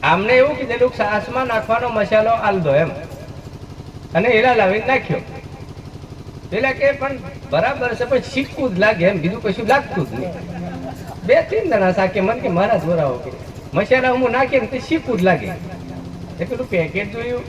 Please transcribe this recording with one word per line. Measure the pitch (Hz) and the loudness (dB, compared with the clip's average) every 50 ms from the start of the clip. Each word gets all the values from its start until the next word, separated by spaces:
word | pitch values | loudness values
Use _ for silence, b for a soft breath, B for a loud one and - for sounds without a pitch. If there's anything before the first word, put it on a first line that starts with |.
| - | 4
આમને | 147 160 180 202 220 254 | 4 2 2 4 4 6
એવું | 254 262 294 302 - | 6 6 4 4 -2
કીધેલું | 269 240 240 240 247 254 | -4 -4 0 2 2 2
કે | - - | 2 0
"સાસમાં | 220 208 214 208 208 - 240 254 262 247 | -2 0 0 -2 -2 -2 -2 -2 -2 0
નાખવાનો | 233 220 - - 226 233 240 247 | 0 -2 0 0 0 0 0 0
મસાલો | 226 214 202 180 220 214 214 226 | 0 0 0 4 4 4 4 4
આલ | 233 226 220 214 196 190 | 2 2 2 2 2 2
દો" | 170 147 135 | 2 4 4
એમ. | 143 165 147 - - - - - - - - - - - - - - - - - - - - - - - - - | 4 4 2 -2 -8 -10 -12 -12 -14 -14 -14 -14 -14 -14 -16 -16 -16 -16 -16 -16 -16 -16 -16 -16 -16 -16 -2 0
અને | 165 196 240 | 2 4 4
એલા | 240 214 226 254 247 | 4 6 6 6 6
લાવીને | 226 202 185 190 214 220 | 6 4 4 4 2 2
નાખ્યો. | 247 262 254 - - - - - - - - - - - - - - - - - - - - - - - - - - - - - - | 2 0 0 0 0 -4 -4 -4 -8 -14 -14 -14 -14 -14 -14 -14 -14 -14 -14 -14 -14 -16 -16 -16 -16 -16 -16 -16 -16 -16 -16 -12 -4
પેલા | - 208 254 269 | -2 0 0 0
કે | 262 254 269 277 | 0 4 2 2
"પણ | 277 - 262 277 277 254 190 180 - - - - | 2 2 -2 -4 -4 -4 -8 -10 -12 -12 -8 -2
બરાબર | - 151 190 247 277 254 247 240 226 | 0 2 2 2 0 0 -2 -2 -2
છે, | - 240 | -2 0
પણ | 240 277 247 | 2 2 0
શીકવું | 180 - - 262 277 - - - 277 254 190 | 0 0 -2 -4 -4 -4 -4 -2 -2 -2 2
જ | 175 | 2
લાગે" | 196 214 220 190 165 | 2 2 4 4 2
એમ, | 180 208 185 | 2 2 2
બીજું | 147 170 196 233 226 | -2 -2 -4 -2 -2
કશું | 214 185 - 226 202 | -4 -2 -2 2 2
લાગતું | 254 277 269 - - 190 - - | 2 2 2 0 -4 -4 -4 -4
જ | 107 117 | -4 -6
નહીં. | 135 139 165 170 - - - 175 175 175 - - 131 131 131 - - - - - - | -6 -6 -8 -8 -10 -10 -10 -8 -8 -8 -8 -8 -8 -10 -10 -10 -12 -14 -14 -10 2
બે | 180 254 320 | 4 4 4
ત્રણ | 320 - - 440 427 | 4 2 0 0 0
જણા | 349 240 208 190 180 | 2 2 4 4 4
સાકે | 180 185 190 185 185 202 | 4 4 2 2 2 2
મન | 185 190 226 247 | 2 2 0 0
કે | - - | 0 0
"મારા | 175 170 190 214 233 185 | 2 2 4 4 2 2
જોરાઓ | 151 160 175 165 151 139 127 120 | 2 2 2 2 2 0 0 -2
કે | - - - - - - - - - - - | -6 -10 -10 -12 -14 -14 -14 -16 -14 -4 0
મસાલા | 151 208 - 254 254 254 254 | 0 2 4 4 4 4 4
હું | 247 254 262 240 | 2 4 2 2
નાખીએ | 226 254 269 254 277 269 | 2 2 2 4 2 0
ને | 220 208 | 0 0
તે | 269 254 | -4 -6
શીકવું | - - 320 320 - - 240 196 | -4 -2 -2 -2 0 0 0 2
જ | 180 | 4
લાગે." | 185 180 151 104 95 90 - - - - - - - - - - - - - - - - - | 4 4 2 0 -6 -8 -8 -10 -10 -12 -12 -12 -12 -12 -12 -12 -12 -12 -12 -12 -12 -8 -8
એ | 170 | -6
પેલું | - 247 233 254 240 | -6 -4 -6 -4 -2
પેકેટ | 208 180 160 156 151 190 208 202 208 | 0 0 0 0 -2 -4 -4 -4 -6
જોયું | 233 233 240 247 240 - | -6 -6 -4 -4 -6 -6